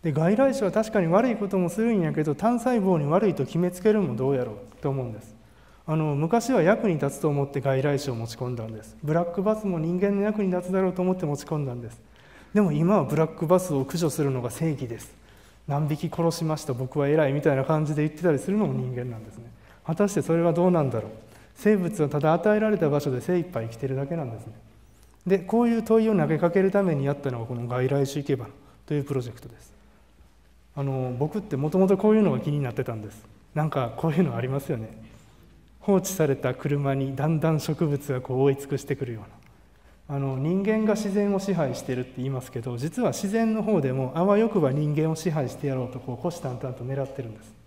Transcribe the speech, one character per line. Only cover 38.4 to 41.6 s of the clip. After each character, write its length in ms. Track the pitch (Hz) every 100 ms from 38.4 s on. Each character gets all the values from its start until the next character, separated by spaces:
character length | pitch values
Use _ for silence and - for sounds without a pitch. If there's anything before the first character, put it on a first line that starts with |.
覆 80 | 139
い 40 | 139
尽 120 | -
く 80 | 139
し 80 | -
て 100 | 139
く 80 | 120
る 80 |
よ 60 | 113
う 880 | 101 - - - - _ _ - -
な。 60 | 139
あ 40 |
の、 180 | 139 131
人 280 | 147 190 196
間 200 | 220 220
が 80 |
自 180 | 220 214
然 240 | 196 202 196
を 40 |
支 140 | 190
配 220 | 175